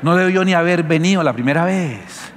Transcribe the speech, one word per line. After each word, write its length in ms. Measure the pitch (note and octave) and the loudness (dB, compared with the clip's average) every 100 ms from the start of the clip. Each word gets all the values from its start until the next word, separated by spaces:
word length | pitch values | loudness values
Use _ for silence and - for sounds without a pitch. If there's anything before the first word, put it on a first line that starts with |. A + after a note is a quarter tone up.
No 120 | C#3+ F3 | 2 2
debió 300 | F#3 F#3 F#3 | 2 2 2
ni 80 | |
haber 300 | F3+ E3+ F3 | 2 2 0
venido 400 | D#3+ D#3+ E3+ F#3+ | 0 0 2 2
la 100 | D#3 | 0
primera 320 | A#2 B2 D3 F3 | 0 -2 0 0
vez. 640 | F#3+ E3+ A2 F2+ - - | -2 -4 -8 -14 -18 -18